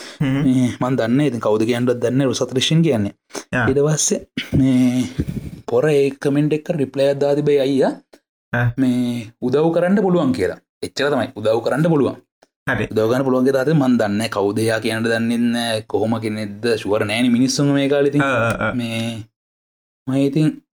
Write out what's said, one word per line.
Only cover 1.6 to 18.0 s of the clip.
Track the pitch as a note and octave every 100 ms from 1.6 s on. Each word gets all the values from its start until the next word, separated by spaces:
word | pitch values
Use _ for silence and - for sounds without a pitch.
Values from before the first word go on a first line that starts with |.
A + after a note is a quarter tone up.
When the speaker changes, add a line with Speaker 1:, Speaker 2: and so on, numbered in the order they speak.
Speaker 2:
කියන්නවත් | A2+ A#2+ B2 A#2+
දන්නේ | A#2 B2+
නැහැ | C#3
ප්‍රසාද් | A2 B2
රිෂින් | B2+ B2 D#3+
කියන්නේ. | E3 A#2+ G2+ - _ - -
Speaker 1:
ආ. | B2+ A#2
Speaker 2:
ඊට | C3+
පස්සේ | D3 D3+ - - - - -
මේ | C#3+ C3 B2+ B2+ B2+ B2 - - - - -
පොර | - A#2 D3+
ඒ | C#3+ C#3 C#3
කමෙන්ට් | C#3+ C#3+ D3 D3+
එක | -
රිප්ලයි | D#3+ C3 C#3 C#3
එකක් | C#3
දාලා | C#3+ C#3+
තිබේ | D3 C#3+
අයියා. | C3+ C3+ F#3 - _ _ _ _ _
Speaker 1:
ආ. | A#2+ B2
Speaker 2:
මේ | B2+ C3 B2 A#2+ A#2+ A2 -
උදව් | B2 C#3 E3
කරන්න | E3+ F3 G3+
පුළුවන් | F#3+ F3 C#3
කියලා. | A2+ F2+ F2+ _ _
එච්චර | - - C#3
තමයි | C#3 G2+
උදව් | - G#2+ A#2
කරන්න | A2+ B2 E3+
පුළුවන්. | D#3 A#2 - _ _ _ _ -
Speaker 1:
හරි. | A#2 -
Speaker 2:
උදව් | G#2+ A2
ගන්න | B2+
පුළුවන් | C3 B2+ B2+
කියලා | C3+
තාත්තේ | C3 D#3+
මන් | C3 A#2+
දන්නේ | G#2+ G2+
නැහැ. | A2+
කවුද | G#2 G2+ G2+
එයා | A2 A2+
කියන්න | A#2 A2
දන්නේ | A#2 A#2 A#2 A#2+
නැහැ. | A#2+ A#2+ A#2+ A2
කොහොම | - G#2 A2 A2+
කෙනෙක්ද | A2 G#2+ G#2+ G2+ A#2+
ෂුවර් | G#2+ F#2+ G#2+
නෑනේ | G#2 A2 B2+
මිනිස්සුන්ම | A#2 B2+ - C#3+
මේ | C#3 C#3
කාලේ | C#3+